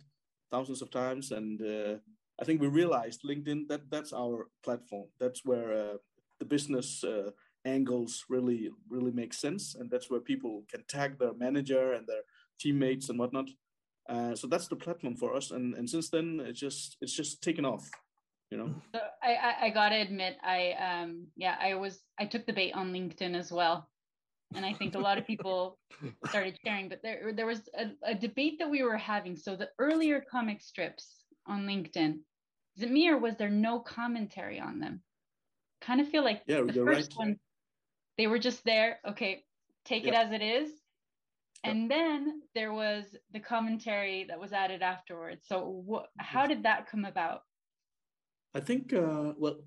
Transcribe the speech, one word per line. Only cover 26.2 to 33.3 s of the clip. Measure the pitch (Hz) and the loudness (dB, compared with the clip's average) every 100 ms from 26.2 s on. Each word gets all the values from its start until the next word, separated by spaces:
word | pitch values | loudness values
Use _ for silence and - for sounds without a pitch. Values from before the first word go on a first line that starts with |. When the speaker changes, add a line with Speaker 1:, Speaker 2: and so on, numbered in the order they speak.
| - | -2
Speaker 2:
started | 208 190 185 | 0 0 -4
sharing, | 226 202 190 | -4 -4 -6
but | 180 | -8
there, | 220 214 220 | -8 -6 -4
there | 220 226 | -2 -2
was | 226 - - | -2 -6 -6
a, | 214 - 208 | -6 -4 -4
a | |
debate | 196 220 262 302 302 | -2 -2 0 0 0
that | 311 | 0
we | 285 | 2
were | 247 214 | 2 0
having. | 214 208 180 160 | 0 -2 -2 -8
So | 202 185 | -6 -6
the | 202 - | -6 0
earlier | 285 320 311 285 277 | 2 4 4 2 0
comic | 247 220 208 | -2 0 -2
strips | - - 160 - - - _ _ - | -8 -4 -4 -6 -20 -20 _ _ -6
on | 202 202 | -4 0
LinkedIn, | 196 156 175 156 156 - _ _ _ _ 190 | -2 -2 2 2 2 -8 _ _ _ _ -6
is | |
it | 233 | 4
me, | 285 339 | 6 8
or | 277 | 6
was | 233 | 4